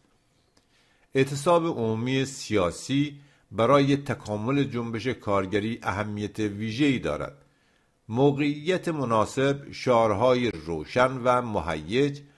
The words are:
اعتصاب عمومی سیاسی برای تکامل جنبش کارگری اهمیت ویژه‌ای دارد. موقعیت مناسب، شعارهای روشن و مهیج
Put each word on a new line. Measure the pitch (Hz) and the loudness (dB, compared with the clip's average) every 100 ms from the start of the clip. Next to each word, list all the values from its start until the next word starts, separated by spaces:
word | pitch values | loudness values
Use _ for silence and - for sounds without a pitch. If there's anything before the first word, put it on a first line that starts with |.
| _ _ _ _ _ _ _ _ _ _ _ | _ _ _ _ _ _ _ _ _ _ _
اعتصاب | 135 135 139 175 170 165 | 0 0 0 2 4 2
عمومی | 131 113 110 123 135 | 0 -2 -2 0 -2
سیاسی | 135 - - 104 87 85 - 139 147 - - _ _ | -2 -6 -2 2 2 0 -2 0 0 -4 -20 _ _
برای | 101 117 143 143 139 | 0 4 6 4 2
تکامل | 139 110 104 104 113 143 | -2 -6 -6 -4 -2 0
جنبش | 120 117 117 113 127 | 0 -4 -6 -4 -4
کارگری | 117 - 98 95 101 107 117 | -4 0 0 2 0 -2 -4
اهمیت | 113 98 107 104 104 110 | -4 -4 -4 -4 -6 -2
ویژه‌ای | 107 101 110 110 147 120 | -4 -2 -6 0 2 2
دارد. | 80 73 69 - _ _ _ _ _ _ - | -2 -4 -6 -10 _ _ _ _ _ _ -6
موقعیت | 113 143 135 147 147 151 180 175 | 2 2 2 -2 -2 -2 -2 -2
مناسب، | 156 123 110 104 - 139 143 - | -4 0 2 2 0 0 0 -6
شعارهای | - 127 120 113 98 127 127 120 | -4 2 4 4 4 4 4 0
روشن | 85 76 80 76 123 131 131 | -4 -6 -6 -2 2 2 2
و | 123 123 | 0 0
مهیج | 120 101 80 80 76 120 143 143 - | 0 -4 -4 -6 -2 0 0 -2 -14